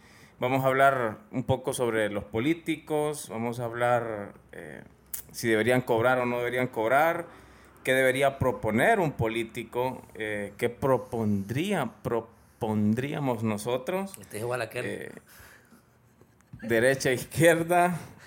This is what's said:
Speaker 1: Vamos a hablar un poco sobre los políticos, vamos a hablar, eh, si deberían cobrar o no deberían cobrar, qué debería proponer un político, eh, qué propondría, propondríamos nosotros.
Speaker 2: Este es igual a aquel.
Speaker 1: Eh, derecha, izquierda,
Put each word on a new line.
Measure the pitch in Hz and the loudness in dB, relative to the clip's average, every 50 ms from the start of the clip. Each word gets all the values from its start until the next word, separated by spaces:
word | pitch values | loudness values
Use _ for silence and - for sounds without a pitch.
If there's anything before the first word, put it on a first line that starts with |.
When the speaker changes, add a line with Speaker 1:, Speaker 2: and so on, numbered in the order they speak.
| - - - - - - - - | -20 -20 -20 -20 -20 -20 -8 -4
Speaker 1:
Vamos | - 127 135 135 131 | 0 0 2 2 2
a | 135 | 2
hablar | 131 131 139 139 135 131 120 110 104 - - - - | 4 6 6 6 6 4 0 -2 -4 -6 -12 -8 -6
un | 131 123 | -4 -2
poco | - 135 123 - 143 131 | 0 -2 0 0 -4 -2
sobre | - 127 117 110 110 107 104 | 0 0 0 2 2 0 0
los | 101 101 101 | 0 -4 -6
políticos, | - - 113 120 151 165 165 - - 160 147 - - 156 151 151 151 - - - - | -4 -4 -2 0 0 -2 -2 -4 -6 -6 -6 -6 -4 -2 -2 -2 -2 -4 -6 -10 -8
vamos | 98 113 113 120 117 120 | -8 -6 -4 -4 -4 -4
a | 123 | -6
hablar, | 117 113 120 120 120 123 120 113 113 110 104 101 - - - - - - | -6 -2 0 2 4 4 2 2 -2 -6 -6 -8 -10 -12 -18 -20 -20 -18
eh, | - 85 78 67 53 - - - _ _ - - - - - - | -16 -16 -14 -16 -16 -18 -20 -20 _ _ -14 -14 -14 -12 -14 -12
si | - - 117 | -4 0 2
deberían | 110 107 107 117 123 127 123 | 2 4 4 4 2 2 2
cobrar | - 120 113 113 123 127 127 | 2 2 2 4 4 2 2
o | 123 | 0
no | 123 123 120 | -2 -2 -2
deberían | 120 120 123 127 127 123 | -2 -2 -2 -2 -2 -2
cobrar, | - 117 110 113 127 139 156 165 170 170 170 - - - - - - - - - - - - | -2 -2 0 2 4 4 4 2 0 -2 -6 -10 -16 -20 -20 -20 -20 -20 -20 -20 -20 -6 -2
qué | - 131 | 0 2
debería | 131 131 131 127 135 139 139 135 - | 4 4 4 4 4 2 0 0 0
proponer | 135 127 113 - - 110 104 117 143 202 233 202 | 0 -2 -2 0 -2 0 2 4 4 4 4 4
un | 180 151 - | 2 0 0
político, | - 123 113 113 117 113 107 - 123 113 - - 120 127 131 123 - - - - | -2 -2 -2 -2 -2 -4 -6 -8 -10 -12 -6 -4 -2 -2 -2 -4 -8 -14 -16 -12
eh, | 98 110 107 107 104 101 98 - | -8 -6 -6 -4 -4 -6 -8 -4
qué | - 120 113 | -4 -2 -2
propondría, | 113 - - 135 131 120 104 - - 117 113 107 104 98 95 98 117 135 170 208 208 175 135 113 - - - | -2 -2 0 2 2 2 0 -4 -4 -2 0 0 0 0 -2 -4 -4 -4 -2 0 0 -2 -2 -4 -6 -8 -6
propondríamos | - 120 113 110 - - _ _ _ _ _ - 110 107 107 104 107 110 117 127 143 156 151 143 131 120 107 113 | -4 -2 -2 -4 -6 -12 _ _ _ _ _ -4 -2 0 2 2 2 2 2 -2 -4 -4 -2 -2 -2 -2 0 -2
nosotros. | 113 107 101 107 120 120 127 - - 180 190 196 196 - - | -2 -2 -2 -2 -2 -4 -2 -2 -4 -4 -4 -4 -6 -10 -14
Speaker 2:
Este | 101 - - | -18 -12 -10
es | 104 113 | -8 -6
igual | 120 123 123 | -4 -4 -4
a | 117 | -4
aquel. | 110 - 120 127 | -6 -6 -6 -6
Speaker 1:
Eh, | 101 101 - - - - - - - - - - - - - - _ - - _ _ _ _ _ _ _ _ - _ _ _ _ _ - - - | -6 -6 -8 -10 -12 -14 -18 -20 -20 -20 -20 -20 -20 -20 -20 -20 _ -20 -20 _ _ _ _ _ _ _ _ -20 _ _ _ _ _ -18 -14 -4
derecha, | 113 113 113 117 131 135 135 - 147 127 | 0 2 4 4 4 2 2 2 0 0
izquierda, | 117 - - - 131 156 170 165 165 165 165 175 175 175 180 180 156 - - - - - | 0 -4 -6 0 4 6 6 6 4 2 2 2 4 4 2 0 -2 -8 -12 -18 -20 -20